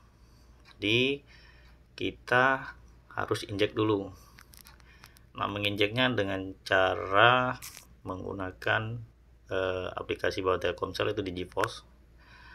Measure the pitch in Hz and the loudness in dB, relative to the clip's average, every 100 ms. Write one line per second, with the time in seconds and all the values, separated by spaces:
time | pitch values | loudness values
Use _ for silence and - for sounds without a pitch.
0 | - _ - - - - - - 104 117 | -20 _ -20 -20 -20 -20 -20 -4 2 4
1 | 131 143 - - - - - - _ - | 2 0 -8 -20 -20 -20 -20 -20 _ -8
2 | 98 - - 123 131 135 139 - - - | -6 -6 0 4 4 2 -4 -16 -20 -20
3 | - - 104 107 - 98 104 - 107 101 | -12 -8 -4 -4 -4 0 0 2 2 2
4 | 95 - - - - - - - - - | -2 -12 -20 -20 -20 -20 -20 -20 -20 -20
5 | - - - - 104 101 104 101 101 117 | -20 -20 -20 -6 -4 -2 -2 2 0 2
6 | 127 113 98 95 95 92 - 95 92 92 | 2 2 -2 -2 -6 -12 0 4 4 2
7 | 92 98 117 127 127 123 - - - - | 2 6 8 6 2 -4 -12 -18 -20 -14
8 | 98 92 95 95 92 - - 107 110 117 | -10 -8 -8 -8 -8 -6 -2 0 -2 -8
9 | 113 - - - - 95 92 92 90 - | -12 -20 -20 -20 -6 -2 0 -2 -6 -6
10 | - - 92 92 92 90 92 87 95 90 | -6 -4 -2 -2 0 0 0 -2 -4 -2
11 | 107 104 95 90 90 - - - - - | -2 -2 -4 -6 -6 -2 -2 -4 -16 -20
12 | - - - - - | -20 -20 -20 -20 -20